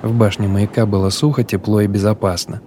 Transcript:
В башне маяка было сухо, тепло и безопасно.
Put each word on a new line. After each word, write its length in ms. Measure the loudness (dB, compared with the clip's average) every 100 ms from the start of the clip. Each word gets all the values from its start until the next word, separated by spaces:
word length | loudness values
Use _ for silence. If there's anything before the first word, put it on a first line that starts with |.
В 100 | 0
башне 340 | 2 2 2 0
маяка 380 | 0 0 0 0
было 240 | 2 0
сухо, 340 | 0 0 0
тепло 380 | -2 -2 0 0
и 60 | 2
безопасно. 760 | 0 0 0 -2 -4 -8 -12